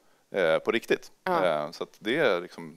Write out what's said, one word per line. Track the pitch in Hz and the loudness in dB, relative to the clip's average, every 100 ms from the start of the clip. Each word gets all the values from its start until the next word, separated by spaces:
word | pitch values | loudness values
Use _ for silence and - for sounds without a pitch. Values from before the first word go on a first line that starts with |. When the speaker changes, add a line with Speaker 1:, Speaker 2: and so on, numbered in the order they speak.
| _ _ _ | _ _ _
Speaker 1:
eh, | 98 85 80 | 0 2 2
på | - | 2
riktigt. | 110 - - - _ | -2 0 -2 -4 _
Speaker 2:
Ja. | 190 175 | -4 0
Speaker 1:
Eh, | 90 76 76 | 2 0 -4
så | - | -8
att | 90 - | -12 -8
det | 92 143 | -4 2
är | 135 87 | 2 2
liksom, | 87 - 82 | -2 -12 -16